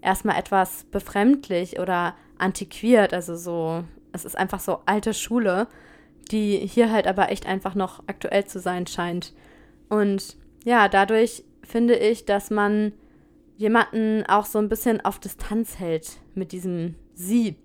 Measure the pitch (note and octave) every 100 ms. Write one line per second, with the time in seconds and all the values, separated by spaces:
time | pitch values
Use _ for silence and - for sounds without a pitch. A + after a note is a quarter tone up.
0 | - F#3+ A3 F3+ F#3 F#3+ F#3 - - G3+
1 | G3 G3+ G#3+ C#4 - F3+ F3 - F3+ F3+
2 | F3 - - - F#3+ - G3 - A3 A#3+
3 | G3+ F3+ E3+ E3+ F3 E3+ D#3+ E3 E3+ -
4 | _ F3 - - F#3+ F#3+ - F#3 - G#3
5 | G#3 G#3 - A#3 G#3+ F#3 A#3 - - -
6 | _ _ - G#3+ G#3 G3+ G3 - A3+ A3
7 | F#3 F#3+ G3 G3 - F#3+ G3 F#3+ F#3 -
8 | - G3 - G3+ G3 F#3+ F3+ F3+ F3+ -
9 | F3 F3 - - - - - _ _ G#3+
10 | G3+ G3 - - - _ - A#3+ G3+ G3
11 | G3 A3 A3+ - - _ - A#3 A#3 A#3+
12 | G#3+ A3+ - G3+ - G#3+ G#3 G#3 G#3+ -
13 | - _ _ _ _ _ G#3+ A#3 A3 A3+
14 | A3 A3 - G3+ G#3 G#3+ G#3 A3 - A3
15 | - G3 G3 - - G#3+ A3+ - F3+ D#3+
16 | D#3+ - - - F3+ F3+ F3+ F3 E3+ E3
17 | - - F3+ A#3 A3 D#3+